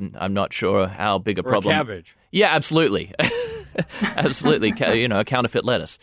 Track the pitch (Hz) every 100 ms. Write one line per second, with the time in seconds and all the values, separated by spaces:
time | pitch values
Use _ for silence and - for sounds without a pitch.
0 | 98 - 95 98 92 - 92 101 95 101
1 | 104 98 104 92 107 107 98 156 127 92
2 | - _ _ 180 202 156 - 160 147 95
3 | - - - 466 480 453 392 - - -
4 | 208 - 147 135 139 151 110 - 107 113
5 | 120 101 107 127 117 117 110 110 80 -